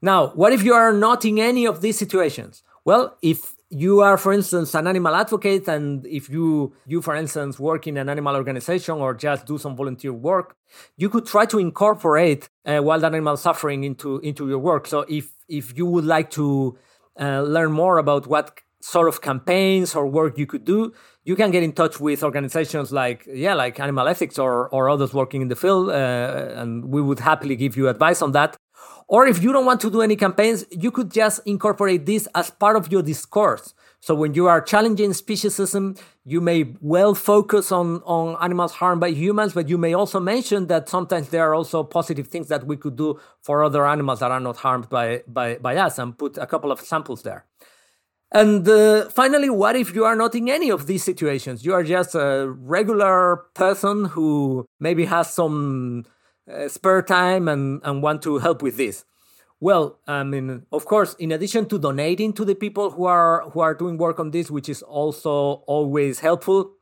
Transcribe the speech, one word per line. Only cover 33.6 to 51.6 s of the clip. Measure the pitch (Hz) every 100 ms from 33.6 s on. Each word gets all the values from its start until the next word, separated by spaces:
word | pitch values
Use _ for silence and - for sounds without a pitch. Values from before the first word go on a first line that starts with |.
| - _ _ _
So | -
when | 151 151
you | 147 180
are | 165
challenging | - 208 226 208 208
speciesism, | 180 - 208 208 - 196 202 196 190 - _
you | - 160
may | 170 170 147 127
well | 147 170 202
focus | 202 - 208 202 208 185
on, | 185 175 170
on | - 170 165 165
animals | 175 180 175
harmed | - 180 175
by | 175
humans, | 151 170 208 214
but | 175 156
you | 175
may | 165
also | 170 202 196
mention | 180 233 240 208 180
that | 170 -
sometimes | 180 170 175 143
there | 165 160
are |
also | 156 160 165
positive | 147 170 - 147 131
things | 170 151
that | 151 135
we | 147
could | 151 123
do | 156 147 - _
for | - 147
other | 151 143 143
animals | 151 139 127
that | 127
are | 127
not | 127 117
harmed | 135 127 117
by, | 127 117 120 -
by, | 127 123 117
by | 123 143
us, | 185 139
and | 123 120
put | 143 -
a | 123
couple | 160 143
of | 131
samples | - 160 147 120
there. | - 101 _ _ _ _ _ _ _ _ _
And, | 214 214 208 175
uh, | 214 214 214 214
finally, | - 262 294 277
what | 220 208 247
if | 240
you | 180
are | 220 226
not | 226
in | 233 233
any | 294 330
of | 180 143
these | 190
situations? | - 180 151 139 135 120